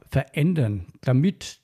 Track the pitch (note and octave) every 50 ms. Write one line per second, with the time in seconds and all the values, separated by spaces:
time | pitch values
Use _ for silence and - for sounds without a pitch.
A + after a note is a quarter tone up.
0 | - - - C3+ C#3+ - - D#3+ D3 F3 F#3 D#3 B2+ G#2+ G#2 G2 F2 - - -
1 | - C3+ B2+ B2+ D3+ G3 - - - - - -